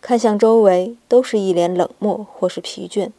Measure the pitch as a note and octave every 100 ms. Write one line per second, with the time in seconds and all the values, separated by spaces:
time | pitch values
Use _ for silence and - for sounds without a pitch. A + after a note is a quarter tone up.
0 | - B3 A3+ G#3 A3+ A3+ G#3 F3+ F#3 A#3
1 | _ A#3+ B3+ A3 F#3+ F3 F3 F3+ F3 -
2 | G#3+ - G#3 - F#3 - - - F3+ -
3 | G3